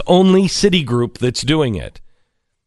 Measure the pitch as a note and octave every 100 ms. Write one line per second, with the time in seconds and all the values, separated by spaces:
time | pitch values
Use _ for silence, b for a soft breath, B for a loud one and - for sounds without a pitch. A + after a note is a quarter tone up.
0 | - F3+ F#3+ F#3 F#3+ - G#3 F3+ C#3 A#2+
1 | A#2+ - B2+ - A#2+ D#3 C3+ F#2+ A1 -
2 | - _ _ _ _ _